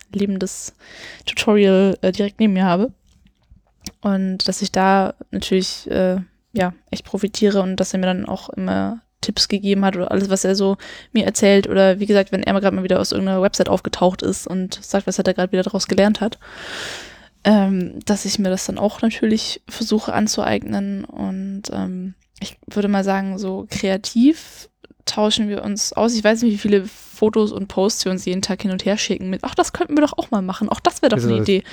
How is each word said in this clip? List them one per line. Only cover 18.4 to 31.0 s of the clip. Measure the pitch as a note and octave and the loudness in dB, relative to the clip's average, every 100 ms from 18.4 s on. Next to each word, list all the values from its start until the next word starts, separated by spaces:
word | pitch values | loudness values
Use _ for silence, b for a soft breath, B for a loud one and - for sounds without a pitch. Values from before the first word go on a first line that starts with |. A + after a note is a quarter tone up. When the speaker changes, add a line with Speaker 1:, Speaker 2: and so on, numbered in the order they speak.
| F#3+ | 0
Speaker 1:
das | F#3+ - | -2 -4
dann | F#3+ | -2
auch | G#3 - | -2 0
natürlich | A3+ - A3 A3 - - - | -2 0 0 0 -2 -10 -12
versuche | - A3+ G#3+ - | -10 -2 -2 0
anzueignen. | - G#3+ - - G2+ - G3+ G3 G3 - | -2 -2 0 0 -2 -2 -4 -4 -8 -10
Und, | - G3 F#3+ G3 G3 - | -8 -6 -6 -8 -8 -8
ähm, | G3 F#3+ F#3 F#3+ - _ _ | -6 -6 -6 -10 -12 _ _
ich | - - - | -14 -14 -6
würde | G3+ G3+ | -4 0
mal | G3 | 0
sagen, | G3 G3 G3 F#3+ | 0 -2 -2 -6
so | F#3+ F#3+ G#3+ | -6 -6 -8
kreativ | - F#3+ F#3+ - A#3 C4+ E4 - - - _ - _ - | -4 -2 -2 -2 4 4 4 -4 -20 -20 _ -20 _ -6
tauschen | - G#3+ A3 G#3 | 0 0 0 -2
wir | G3+ | -4
uns | G#3 G3+ - | -4 -4 -4
aus. | - A3+ | 0 0
Ich | A3+ | 2
weiß | G#3 A3+ | 2 4
nicht, | A#3+ | 2
wie | G3+ | 2
viele | G#3 G3+ F#3+ | 2 2 2
Fotos | - - - G#3+ A3 G#3 | -10 -20 0 2 2 0
und | G3+ G3 | -2 -6
Posts | - G3 - F#3 | 0 0 0 -2
wir | |
uns | F#3 F#3 | -4 -4
jeden | F#3 | -4
Tag | - F#3 | -4 -4
hin | G3 | -4
und | F#3 F#3+ | -2 -2
her | G#3 | -2
schicken | - F#3+ F#3 | -2 -4 -4
mit, | - | -4
„Ach, | C4+ - | -4 -2
das | - | -2
könnten | - F4 D4 | -2 0 2
wir | D4 | 2
doch | - | 0
auch | - | -2
mal | G#3 | -2
machen. | F#3 - G#3 | -2 -4 -4
Ach, | - | 0
das | - - | -2 2